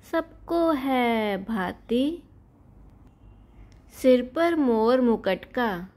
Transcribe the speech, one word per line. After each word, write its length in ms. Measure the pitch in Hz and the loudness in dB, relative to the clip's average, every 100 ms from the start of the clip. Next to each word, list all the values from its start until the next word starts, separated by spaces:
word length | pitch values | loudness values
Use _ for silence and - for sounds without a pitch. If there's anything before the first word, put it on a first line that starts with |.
| - | -4
सबको 580 | 330 320 - - 339 330 | -6 -6 -12 -4 0 0
है 720 | 302 277 262 240 226 214 196 | 0 0 0 2 0 -2 -4
भाती। 600 | 196 226 214 - - 233 277 339 - - - _ - - - - - _ - - - - - - - - | -4 -4 -4 -8 -4 0 0 -4 -14 -20 -20 _ -20 -20 -20 -20 -20 _ -20 -20 -20 -20 -20 -20 -20 -2
सिर 260 | 262 254 247 311 | 4 4 2 -2
पर 200 | 339 339 | 0 2
मोर 460 | 269 226 220 254 | 0 2 2 2
मुकुट 420 | 247 214 190 185 - | 2 0 -2 -4 -6
का 340 | - 233 180 185 | -4 -4 -4 -10